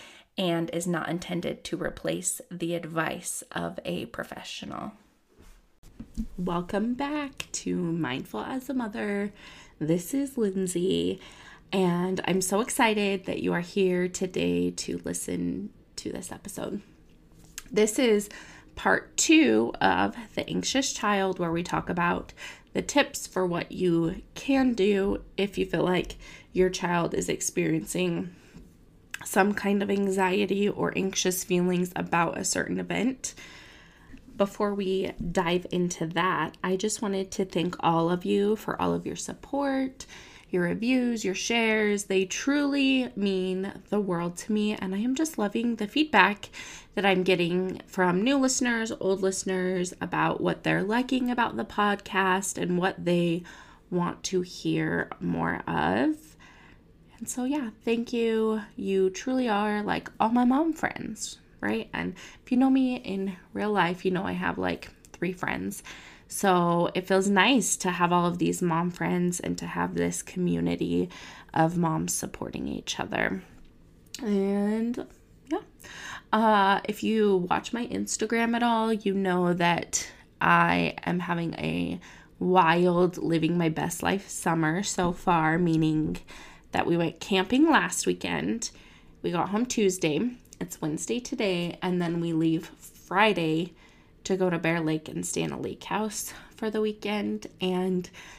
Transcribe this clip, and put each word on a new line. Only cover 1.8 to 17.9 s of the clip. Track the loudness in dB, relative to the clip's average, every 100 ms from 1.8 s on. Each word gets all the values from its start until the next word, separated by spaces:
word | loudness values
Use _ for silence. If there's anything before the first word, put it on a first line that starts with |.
| -4 -4 -4 -4 -4 -6 -8
the | -8 -4
advice | -4 -4 -4 -2 -4 -8 -10 -10
of | -8 -6 -6
a | -6 -6 -6
professional. | -8 -10 -12 -12 -12 -12 -10 -12 -14 _ _ _ _ -20 -20 _ _ -20 -20 -12 -10 -8 -6
Welcome | -4 -4 -2 -2 -2
back | -2 -4 -4 -6 -10 -10
to | -8 -4 -2
Mindful | 0 -2 -2 -4 -6 -8
as | -6 -6 -4
a |
Mother. | -4 -4 -4 -4 -2 -4 -8 -18 -20 -20 -4
This | 0 0 0
is | -4 -2 -2
Lindsay, | -2 0 -2 0 0 2 0 -4 -8 -20 -20 -20 -4
and | 0 2 2 0 -2
I'm | 0 0
so | 2 0
excited | 0 2 4 4 2 0 -4
that | -4
you | 0
are | -2
here | -2 2 2 2 0
today | -2 -4 0 0 2 0
to | -2 -6 -6
listen | -6 -6 -4 -4 -4 -4 -8 -12 -20 -12
to | -10
this | -8 -10
episode. | -14 -14 -10 -8 -8 -12 -20 -20 -20 -20 -20 -20 -18 -4
This | 2 2